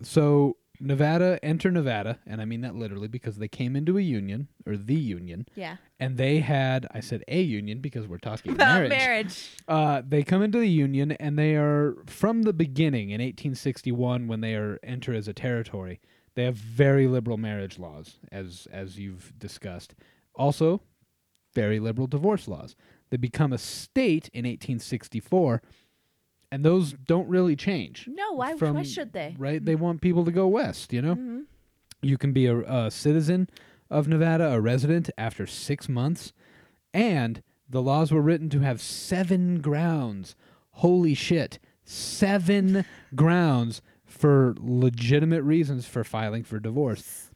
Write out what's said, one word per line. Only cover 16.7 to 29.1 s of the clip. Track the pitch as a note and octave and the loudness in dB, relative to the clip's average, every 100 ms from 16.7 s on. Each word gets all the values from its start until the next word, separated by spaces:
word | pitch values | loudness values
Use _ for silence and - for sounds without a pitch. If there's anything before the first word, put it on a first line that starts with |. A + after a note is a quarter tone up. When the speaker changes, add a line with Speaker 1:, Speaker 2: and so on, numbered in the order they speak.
| A2+ C#3 C#3 C3 | 4 6 6 6
Speaker 1:
liberal | B2+ A#2 A2 | 2 0 -4
marriage | A2 G#2 G2 - | -4 -6 -8 -10
laws, | E2+ D2+ E2 - - | -14 -16 -18 -20 -16
as, | G2 F#2 F2+ - | -14 -12 -16 -16
as | F#2+ F#2+ F#2+ | -14 -12 -12
you've | G2 F#2 - - | -12 -14 -18 -16
discussed. | G2+ - G2 F2 - _ _ _ _ | -16 -12 -12 -12 -14 _ _ _ _
Also, | - C#3 C#3+ D#3+ G3 - _ _ _ _ _ _ | 0 0 2 2 0 -4 _ _ _ _ _ _
very | - G#2 G#2+ | 0 0 0
liberal | A2+ A2+ B2+ | -2 -2 -2
divorce | C#3 F#3 G#3 - | 0 0 0 -4
laws. | E2 - - _ _ _ | -12 -14 -20 _ _ _
They | B2+ | -4
become | B2 - D3+ | -2 0 0
a | B2+ | 0
state | - - - C4 B3+ D#3+ - | -6 -12 -4 0 2 2 -2
in | B2 | -6
eighteen | A#2+ - - A#2+ | -6 -6 -6 -6
sixty-four, | - B2+ - A2+ - F#3 D#3 A#2 - _ _ _ _ _ _ _ _ | -4 -8 -6 -8 0 2 2 0 -4 _ _ _ _ _ _ _ _
and | C3+ | 0
those | D3+ F#3 D#3 | 2 2 0
don't | C3+ C3 E3 D#3 | -4 0 0 2
really | F#3 F3+ C#3+ | 2 2 0
change | - F3+ D#2 A#1+ - | -2 -4 -6 -12 -14
Speaker 2:
No, | D#4+ G#4+ | -8 -6
why, | D4+ B3 | -4 -6
why | G3+ | -2
Speaker 1:
from, | D#3 D3 | -2 -2
Speaker 2:
should | C#3+ B2+ C4+ | -4 -8 -8